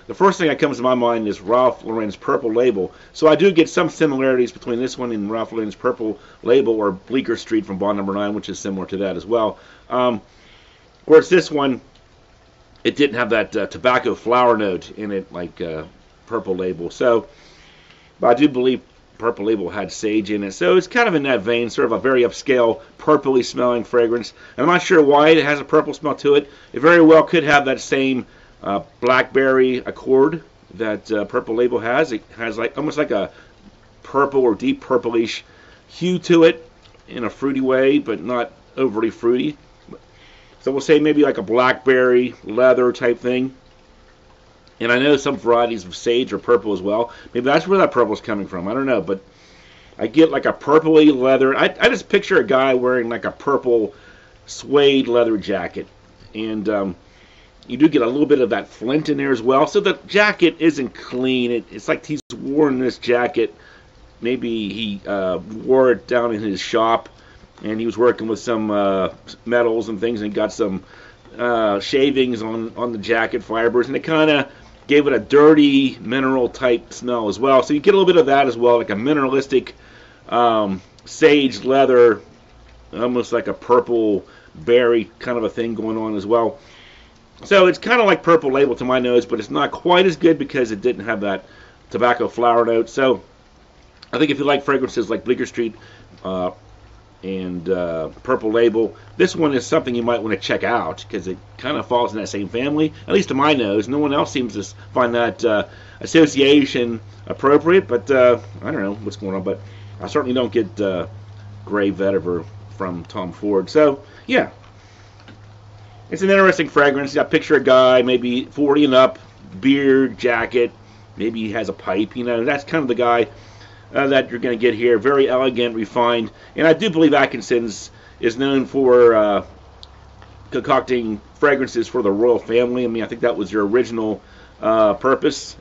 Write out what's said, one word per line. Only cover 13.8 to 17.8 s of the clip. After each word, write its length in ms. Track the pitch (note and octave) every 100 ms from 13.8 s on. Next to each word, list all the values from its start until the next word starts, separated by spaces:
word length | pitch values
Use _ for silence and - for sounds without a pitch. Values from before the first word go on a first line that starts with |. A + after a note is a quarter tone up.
| B2+ B2 B2 F#2
flower 400 | A2 B2 B2 A2
note 340 | G#2 F2 - -
in 140 | G#2
it 200 | G2 -
like... 280 | F2 E2+ -
Uh, 240 | E2+ D#2 C#2+ _ _ _
Purple 320 | - A2+ F#2+ F2+
Label. 320 | F#2 E2 E2+
So, 380 | - B2+ A#2 - - - - - _